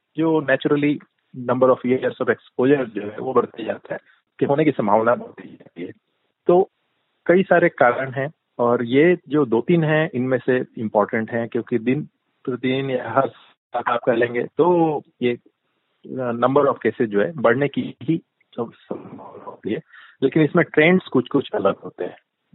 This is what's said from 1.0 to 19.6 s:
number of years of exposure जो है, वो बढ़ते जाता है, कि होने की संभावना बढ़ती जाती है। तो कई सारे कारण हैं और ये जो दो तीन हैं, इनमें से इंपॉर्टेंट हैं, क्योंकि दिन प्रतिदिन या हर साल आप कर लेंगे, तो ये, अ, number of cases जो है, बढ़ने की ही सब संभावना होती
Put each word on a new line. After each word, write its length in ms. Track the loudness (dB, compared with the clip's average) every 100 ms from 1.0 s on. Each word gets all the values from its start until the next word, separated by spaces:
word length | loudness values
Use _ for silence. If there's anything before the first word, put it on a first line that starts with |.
| -8 _ _ -10
number 300 | -4 2 4
of 80 | 4 2
years 300 | 0 -2 -2
of 60 | -2
exposure 580 | -2 _ 0 2 2 0
जो 160 | -8
है, 160 | -10 -8
वो 160 | -2
बढ़ते 300 | 0 0 -4
जाता 300 | -8 -8 -10
है, 60 | -14 -14 _ _ -4
कि 60 | 0
होने 200 | 2 2
की 60 |
संभावना 440 | 0 2 2 4 0
बढ़ती 340 | -2 -16 -20
जाती 320 | -20 -20 -16
है। 100 | -14 -16 _ _ _ _ 2
तो 220 | 2 2 _ _ _ _ _ 0
कई 180 | 2
सारे 260 | 4 4 2
कारण 420 | 4 2 2 -4
हैं 200 | -6 -8 -10 _ -2
और 240 | 0 0
ये 340 | 2 4 4 4 0
जो 160 | 0 2
दो 160 | 0
तीन 220 | 2 2
हैं, 260 | 2 2 0
इनमें 240 | -2 -2 -2
से 280 | 0 -2 -2 -8
इंपॉर्टेंट 540 | -2 0 0 -2 -4
हैं, 160 | -4 -4
क्योंकि 320 | -6 -4 -2
दिन 240 | 0 -2 -4 _ _ _
प्रतिदिन 460 | -10 -6 -4 -4 -4
या 220 | -6 -2
हर 180 | -2 -2
साल 540 | -4 _ _ _ -6 -4
आप 120 | -2 0
कर 100 | 0
लेंगे, 280 | -2 -4
तो 580 | -4 0 2 2 2 -2 -8 _
ये, 120 | -4 -4 _ _ _ _ _ _ -14
अ, 260 | -8 -6
number 340 | -4 -2 0 0
of 100 | -2
cases 300 | -4 -4 -4
जो 160 | -2
है, 120 | -4
बढ़ने 340 | -2 -2 0 -2
की 280 | -4 -8 -8
ही 180 | -6 -6 -6 _ _ -12
सब 160 | -12 -12
संभावना 680 | -16 -14 -14 -18 -18 -18
होती 300 | -18 -14